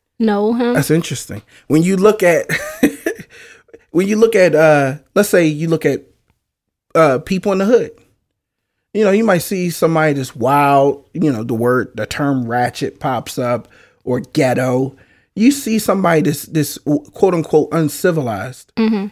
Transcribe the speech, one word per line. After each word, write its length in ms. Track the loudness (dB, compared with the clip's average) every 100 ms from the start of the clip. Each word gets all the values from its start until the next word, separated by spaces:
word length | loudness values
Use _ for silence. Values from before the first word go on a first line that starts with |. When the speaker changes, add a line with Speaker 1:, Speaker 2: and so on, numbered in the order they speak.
| _ -2
Speaker 1:
know 360 | 0 0 0
him? 220 | 0 0 0
Speaker 2:
That's 160 | 0
interesting. 500 | 0 -2 -10 -12 -16 -18 -14 0
When 160 | 2
you 140 | 2 2
look 260 | 2 4
at, 260 | 2 2 0 -6 -6 -2
<laughs> 1120 | -2 -2 -8 -8 -14 -20 -20 -20 _ -20 _
when 160 | -2 0
you 80 | 2
look 180 | 2
at, 220 | 4 4 4
uh, 400 | 4 4 2 -4 _
let's 140 | 0 2
say 180 | 2 2
you 220 | 0 -2
look 180 | 0 0
at, 180 | -2 -8 _ _ _ _ _ _ _ _ 2
uh, 240 | 2 2
people 320 | -2 -4 -2
in 60 | 0
the 80 | 2
hood. 260 | 2 0 -12 _ _ _ _ _ _ _ _ _ -2
You 80 |
know, 60 | 2
you 140 | 2
might 160 | 2 0
see 320 | 0 -4 -4
somebody 420 | -2 0 2 0
that's 220 | 0 -6 -4
wild, 720 | 0 2 4 4 2 -2 _
you 180 | -4 -2
know, 120 | -2
the 120 | -4 -2
word, 380 | 0 0 -2 -8
the 100 | -8
term 420 | -4 -2 -2 -2
ratchet 520 | -2 -4 -4 -10 -6
pops 400 | -6 -6 -6 -6
up, 280 | -4 -4 -8 _ _ _
or 160 | -6 -6
ghetto. 760 | -4 -2 0 0 -2 -2 -4 -8 _ _ _ 0
You 140 | 2
see 300 | 2 -2 -2
somebody 420 | 0 0 2 2
that's, 220 | 0 -2
that's 340 | -4 -4 -4 -6
quote 560 | -2 -2 -2 0 2
unquote 360 | 2 0 0 2
uncivilized, 1000 | 0 -2 0 -2 -2 -4 -6 -10 -14 -12 -4
Speaker 1:
Mm-hmm. 320 | -2 -2 -6